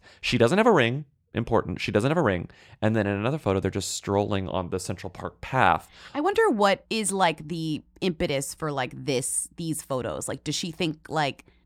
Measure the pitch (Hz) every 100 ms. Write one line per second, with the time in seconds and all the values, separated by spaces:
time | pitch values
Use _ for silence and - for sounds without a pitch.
0 | - - - 123 117 185 233 185 117 131
1 | 151 _ _ - 117 110 - 95 - 104
2 | 123 160 131 92 85 - - - 107 110
3 | 101 101 110 151 107 95 95 98 - -
4 | - 101 104 101 92 92 87 92 - 98
5 | 95 - 90 - - 131 98 80 - -
6 | - 262 330 415 440 233 202 185 - 220
7 | 196 190 180 160 156 175 160 147 - -
8 | 185 160 175 139 139 - 156 139 127 131
9 | 131 127 120 - - - 165 151 - 131
10 | 117 71 - 135 - 147 180 156 175 156
11 | - 156 143 - - _